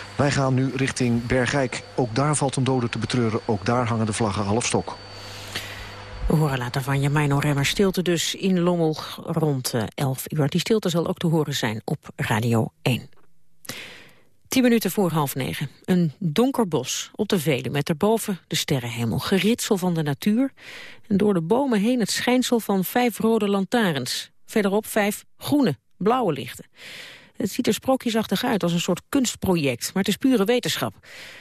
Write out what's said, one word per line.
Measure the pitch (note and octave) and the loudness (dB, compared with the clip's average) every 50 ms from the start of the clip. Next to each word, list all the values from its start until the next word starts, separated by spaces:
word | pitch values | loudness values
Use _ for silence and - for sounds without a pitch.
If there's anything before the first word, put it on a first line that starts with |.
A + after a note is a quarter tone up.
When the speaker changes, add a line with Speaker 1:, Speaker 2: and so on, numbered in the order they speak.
| - - - | -12 -6 -2
Speaker 1:
Wij | - C3+ D3 | 0 2 2
gaan | B2+ C#3 C#3 C3 C3+ | 2 2 2 2 2
nu | B2+ C3+ C3+ B2 | 2 2 0 0
richting | C3 C3+ B2+ - - C3 A#2+ A#2 A#2 A#2 | 0 -2 -2 0 0 2 2 2 0 0
Bergijk. | A#2+ C3 C3 B2 A2+ C3+ C#3+ C3+ A#2+ - - - - - | 0 2 2 2 2 2 0 0 0 -2 -6 -12 -6 -2
Ook | - C3+ A2 A2 | -2 -2 0 0
daar | C3 C#3 D3+ D3 | 0 2 2 2
valt | - D3 C3 - | 0 0 0 0
een | C#3 B2+ | 0 0
dode | B2+ C3 B2+ A#2+ A#2 | 2 2 2 0 -2
te | - A#2 | -2 -4
betreuren, | G2+ - - B2 A#2 A2+ G#2 A#2+ - | -4 -2 0 2 2 2 0 -2 -2
ook | - A2+ F#2 F#2+ | -2 -2 0 0
daar | A#2+ A#2 B2+ B2 | 0 0 2 2
hangen | A2 A#2 A2 A2 | 0 0 0 0
de | G#2+ G#2 | 0 0
vlaggen | - A#2 G#2 F#2 G#2+ G#2 | 0 0 0 0 -2 0
half | G2 G#2 A#2+ - | 0 0 0 0
stok. | - - G#2 F2+ - - - - - - - - - - - - - - - - - - - - - - - - - - - - - | 0 0 -2 -2 -4 -8 -12 -14 -18 -18 -18 -16 -16 -16 -16 -14 -12 -10 -10 -10 -10 -12 -14 -14 -14 -16 -16 -16 -14 -10 -6 -2 0
Speaker 2:
We | F3 | 2
horen | D3+ D#3 D3 C3+ B2+ | 2 2 2 0 -2
later | B2 B2 - C#3 C3 | -4 -4 -4 -4 -2
van | C#3+ C#3 C#3 | -2 0 0
Jermijn | C#3 D3 C#3+ D3+ D3 C#3+ C#3 C#3+ | 0 2 2 2 2 2 2 2
Remmers. | C#3+ D3 C#3+ C#3+ C#3 - | 2 2 2 2 0 0
Stilte | - - G3+ F#3+ F3+ F#3+ E3+ | 2 2 2 2 2 0 0
dus | F3+ F3 D#3+ - - - | 0 0 0 0 -2 -4
in | - - F#3+ F#3 F3 | -2 0 2 2 2
Lommel | E3+ F3+ F3 E3+ E3 D#3 D#3 - - - - - - | 2 2 2 2 2 0 0 -2 -6 -10 -12 -10 -8
rond, | - E3 D#3+ D#3 D3+ C#3+ C3 B2 - - | -4 -2 0 2 2 2 0 -2 -2 -2
eh, | A#2+ G#2+ F2+ - | -2 -2 -2 -2
elf | - C#3+ C3 C3 - - - | -2 -2 -2 -2 -4 -6 -4
uur. | - D3+ C#3 C#3+ | 0 0 0 2
Die | - F3+ | 0 0
stilte | - - A3+ G#3+ - F#3 | 2 2 2 2 2 0
zal | D#3 E3+ D#3+ | 0 0 0
ook | - F#3 - | -2 -2 -2
te | - | 0
horen | E3 D#3+ D#3+ D3+ D3+ C3+ | 2 2 2 2 0 -2
zijn | - - A2+ G#2+ G#2+ - | -2 -2 -2 -4 -4 -4
op | - D3+ - - - - | -6 -6 -6 -8 -10 -8
Radio | - C3 - A#2+ G#2+ A2+ A#2 A#2 A2+ - - - _ - | -6 -2 0 0 0 2 2 2 2 2 0 -4 _ -2
één. | C#3 A#2+ - - - - - - - - - - - - - - - - - - - - - - - - - - _ _ _ _ - | 0 0 -2 -4 -8 -18 -20 -20 -20 -20 -20 -20 -20 -20 -18 -14 -14 -12 -12 -14 -16 -18 -20 -20 -20 -20 -20 -20 _ _ _ _ -4
Tien | - C4 A#3+ | 0 4 4
minuten | B3 A#3 A3+ - F#3+ | 6 6 4 2 2
voor | - A3 G3 E3+ | 2 2 2 2
half | D3+ D#3+ D3 C3 - | 2 2 0 0 -2
negen. | C3+ B2+ - E3 - D3+ C3+ - - - | -4 -4 -4 -4 -6 -6 -8 -10 -6 -2
Een | - F#3 F3+ F3 D#3 - - | 0 2 4 2 2 0 -2
donker | - E3 D3 A3+ A#3+ C4+ C4+ - A3+ F3 | -4 0 2 2 2 4 2 2 0 0
bos | D#3 B2 B2 - - - - - - | 0 -2 -2 -2 -6 -6 -8 -8 -6
op | - G#3+ - | -6 -2 0
de | G#3+ F#3 | 0 0
Veluwe | C3 D#3+ C#3 B2 C3 - | 2 2 0 0 0 -2
met | C#3 C#3+ C#3+ | -2 -2 -2
daarboven | - E3+ C#3+ G3+ G#3 A3+ G#3+ - - G3 - - | -2 0 2 2 2 2 2 0 -2 -6 -6 -6
de | - F3 | -6 -4
sterrenhemel. | - - - D#3 C3 A#2 A#2 A#2 A#2 A#2 A2+ - - | -4 -2 0 -2 -2 -2 -4 -4 -4 -2 -2 -2 -2
Geritsel | - - G3 F#3 E3 G#3 A#3+ - - - A3 | 0 2 2 2 4 2 2 0 0 0 0
van | F3+ F3+ F#3 E3+ | 0 0 0 0
de | D#3+ D#3 | 0 0
natuur. | D3 C#3 - - G#3 G#3 A#3+ C#4 C4+ - - - - - - - - - - - - | -2 -2 -2 0 0 2 2 0 0 -4 -8 -20 -18 -18 -16 -16 -16 -18 -14 -4 0
En | G#3 | 0
door | F#3 G#3 G#3 G3 | 2 4 2 2
de | E3+ D#3+ | 2 2
bomen | E3 A3 B3+ C#4+ C4+ A#3 G3+ | 2 2 2 2 2 2 2
heen | G3 A#3 B3+ B3 | 2 2 2 0
het | G3+ - | 0 -2
schijnsel | - - - A#3+ B3 B3+ A#3+ - B3 A3+ | -2 -2 0 2 2 2 2 2 0 0
van | - - G3+ F#3+ F3 | 2 2 0 0 0
vijf | - - B3 B3 A#3+ G3 - | 0 0 2 2 0 0 0
rode | G#3+ A3+ A3+ A3 G#3+ G3+ | 2 2 2 2 2 2
lantaarns. | G3+ G3 F#3+ - - A#3+ A3 F3+ D3+ C3+ B2+ - - - - - _ - - | 2 0 0 0 2 2 2 2 0 -2 -4 -4 -6 -6 -8 -10 _ -20 -10
Verderop | - - A3+ F#3+ G3+ F#3+ G#3+ A3 | -4 0 0 2 2 2 0 -2
vijf | - - A3 G3+ G#3 G3+ - - - - | 0 0 0 0 0 0 -4 -8 -18 -18
groene, | - - - C#4 D4 C4+ F#3 C3 - _ _ _ | -12 -4 0 2 4 4 2 2 -2 _ _ _
blauwe | - F3+ G#3 A#3+ C4 A#3+ F3+ D3 | -2 0 2 2 2 2 0 -2
lichten. | - - - - - - _ _ - - - - - - - - - - - _ | -2 -6 -10 -12 -16 -18 _ _ -20 -20 -18 -18 -18 -18 -18 -20 -20 -20 -14 _
Het | - - G3 | -4 -4 -2
ziet | - - A#3+ | -2 -2 0
er | A#3 G#3 | 0 0
sprookjesachtig | - - C4 C4 B3+ - A#3+ G#3 A3+ G3+ - G3+ - - | 0 0 0 0 0 0 0 -2 -2 0 0 -2 -2 0
uit | B3+ B3 F3+ - | 0 0 0 0
als | E3+ E3+ | 0 0
een | F3 | 0
soort | - - F3 - - _ | 0 -2 -2 -4 -4 _
kunstproject, | - C#4+ B3+ - - - - F#3 F#3 E3+ C#3 C3+ A#2+ - - | 0 0 0 0 -2 -2 -2 0 0 2 2 0 -2 -4 -6
maar | - - F#3 G3 | -4 -2 -2 0
het | - | 0
is | G3 | 0
pure | - - C4+ B3+ G#3+ G3 | 0 2 4 4 4 4
wetenschap. | G3 B3 B3 - D#3 - - C3 A2 - - - - - - - - - - | 2 2 2 0 -2 -2 -2 -4 -4 -6 -8 -16 -20 -20 -18 -18 -18 -20 -20